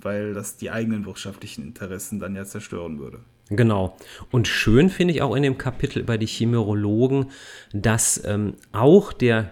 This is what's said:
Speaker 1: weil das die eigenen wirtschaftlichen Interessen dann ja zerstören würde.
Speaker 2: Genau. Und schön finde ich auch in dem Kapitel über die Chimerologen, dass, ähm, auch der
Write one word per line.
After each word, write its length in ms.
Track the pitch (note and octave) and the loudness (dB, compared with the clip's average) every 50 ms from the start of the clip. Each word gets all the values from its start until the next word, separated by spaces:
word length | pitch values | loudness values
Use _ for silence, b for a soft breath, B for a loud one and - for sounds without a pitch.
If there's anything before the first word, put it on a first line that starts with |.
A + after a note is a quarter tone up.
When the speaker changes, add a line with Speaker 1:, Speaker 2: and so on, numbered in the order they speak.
Speaker 1:
weil 320 | - G2+ G2+ G#2 G#2 G#2 G#2 | -8 -8 -6 -6 -6 -6 -6
das 240 | G2+ G2+ - - - | -8 -8 -10 -12 -12
die 140 | - A#2 | -10 -8
eigenen 340 | F#2+ A2+ A2+ A2+ A2 G#2 G2+ | -6 -4 -4 -4 -4 -4 -6
wirtschaftlichen 580 | F#2+ F#2 - - G2 F#2 - - G2+ - - C#2+ | -8 -10 -12 -12 -12 -14 -14 -14 -16 -14 -14 -14
Interessen 560 | D2 - - G#2 F#2 F#2 F#2 - - - G2+ | -14 -14 -12 -12 -10 -10 -10 -10 -10 -10 -8
dann 160 | F2 F#2 G2 | -8 -8 -8
ja 100 | F#2+ G2 | -8 -10
zerstören 520 | G2 - G#2 G#2 - - F2+ E2+ E2+ D#2+ D2 | -10 -12 -14 -12 -12 -12 -10 -10 -10 -10 -10
würde. 220 | C#2 B1 - A#1 - _ _ _ _ - | -12 -14 -16 -18 -20 _ _ _ _ -4
Speaker 2:
Genau. 480 | G#2 G#2 B2 A2+ G#2+ G2+ F#2+ F2+ - B B B B B B B | 0 2 4 4 4 2 0 -2 -6 B B B B B B B
Und 160 | - B2 A2 - | 0 0 2 0
schön 420 | - - - - G#2+ B2 D#3 F#3+ | 0 0 4 6 6 8 8 6
finde 240 | F#3 - F3+ F3 E3 | 4 2 0 2 2
ich 80 | C3 | 0
auch 140 | B2 C#3 G#2 | 0 0 0
in 80 | C3 C#3+ | 2 2
dem 140 | C#3 C3 C3 | 0 0 -2
Kapitel 420 | - C3 A#2+ - - A#2+ - A#2+ | -4 -6 -4 -2 -4 -4 -2 -2
über 180 | - G#2 A#2 A2 | -2 -2 -2 -2
die 80 | A2 | -2
Chimerologen, 1000 | A2 - - A#2 A#2 A#2+ A#2 A2 G2+ G#2+ G#2 G#2 G#2 G#2 A2 B2 C3 C3+ C#3 C3+ - B B B B B B B B B | -4 -2 -2 0 2 2 2 2 2 0 0 0 2 2 4 4 4 2 2 0 -2 B B B B B B B B B
dass, 500 | G2+ F#2 A#2 A2 A#2 - - - - - | -2 0 2 2 2 2 0 -2 -2 -4
ähm, 280 | - G#2 G2+ G#2 G2+ - - - _ | -4 -2 -2 -2 -4 -4 -8 -12 _
auch 400 | - G#2 A#2 C#3 E3+ G3+ G3 - | -2 2 6 8 8 8 6 4
der 400 | - - B2+ A#2+ A2+ A2 A2 - | -2 0 0 2 2 2 0 -2